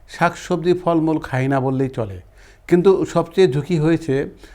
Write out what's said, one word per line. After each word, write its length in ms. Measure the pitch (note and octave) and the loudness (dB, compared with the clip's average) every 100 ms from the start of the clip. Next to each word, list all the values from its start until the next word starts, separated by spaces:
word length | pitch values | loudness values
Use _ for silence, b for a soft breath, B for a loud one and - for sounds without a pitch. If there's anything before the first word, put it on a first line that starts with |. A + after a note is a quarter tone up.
| - | -20
শাকসবজি 640 | - E3+ E3+ - F3+ E3 | -2 -2 -2 -4 -2 0
ফলমূল 460 | F3+ F3 E3 D#3+ D#3 | 0 0 0 0 -2
খাই 280 | - C3 C3 | -4 -2 0
না 120 | C#3 | 0
বললেই 300 | B2+ C3+ C3+ | 0 -2 -2
চলে। 320 | C3+ G#2+ F#2 - b b b - | -4 -8 -10 -18 b b b 0
কিন্তু 380 | F3 F#3 F#3+ D#3+ | 4 6 4 0
সবচেয়ে 480 | F3 E3 - F#3 | -2 -2 2 2
ঝুঁকি 260 | C#3+ C#3 E3+ | 2 -2 0
হয়েছে 500 | D3+ E3 D#3+ C3+ F#3 B B | 2 0 0 -2 -4 B B